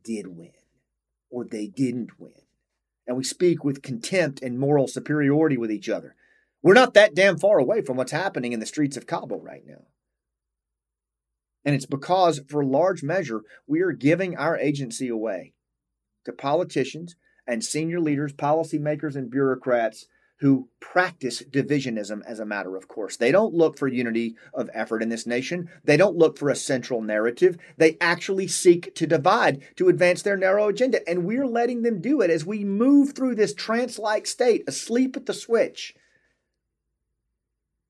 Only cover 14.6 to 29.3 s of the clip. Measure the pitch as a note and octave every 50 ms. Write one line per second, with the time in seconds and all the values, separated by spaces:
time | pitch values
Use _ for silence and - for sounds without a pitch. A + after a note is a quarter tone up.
14.6 | B2 D3 D3 C#3+ C#3 A#2 A2+ - C3 B2 A2+ A2 G#2+ A2 G2 F2 - - _ _
15.6 | _ _ _ _ _ _ _ _ _ _ _ _ - - - - - C#3 D3 E3+
16.6 | F3+ - - D3+ B2+ - - D3+ F3 E3+ - _ _ _ _ _ - - A#2+ A2+
17.6 | - - - D3+ D#3+ E3 E3+ F3 E3 D3+ D3 C#3 D3 D3 C#3+ - D3 C#3+ D3+ E3
18.6 | D#3+ D#3+ - D3+ D3 D3+ D3+ D3 D#3+ D3+ C3+ C#3+ C3 A2+ A#2+ C#3 C#3 C3+ C3 B2+
19.6 | - C3 B2 A#2+ A2+ A2 - - - _ _ _ _ _ _ - C#3+ C#3 C3+ B2+
20.6 | - - _ - - - - F3+ F3+ F3+ F3 - - B2 A2+ - - - B2 C#3
21.6 | B2+ A2 D3 C#3+ C3+ B2+ A#2 G#2+ G2+ F#2+ G#2+ G#2 - - A#2 G#2+ A2 G#2 G#2 G2+
22.6 | F#2 F2+ F#2+ F#2+ - - - A2+ G#2 F#2 - - A#2 A#2+ D3 F#3+ A3 G#3 D#3+ E3+
23.6 | D#3+ D#3 D3+ - D3 C3+ B2 B2 B2 A#2 A2+ A#2 A#2 A2+ A2+ - - - - C3+
24.6 | A#2 - - A2 A2 - A2+ A2 A2 A2+ A#2 A2+ - A#2 A#2+ B2 C3 - F3 F3+
25.6 | F3 E3+ - - - - D3 D3+ F#3 G#3 E3+ E3+ D#3+ D3+ C3 - C#3+ D3 F3 -
26.6 | - - C#3 B2+ A#2 - C3 A2+ A2 G#2 G#2+ G#2+ A2 A#2+ A#2+ - E3+ F#3 F3 E3+
27.6 | - - - - D#3+ D#3+ D#3 - F3 E3+ F3 E3+ - - G3 F#3+ G3 E3+ - -
28.6 | - F3+ F3 F3 F3 - - - E3 D3 E3 D#3 C#3 F#3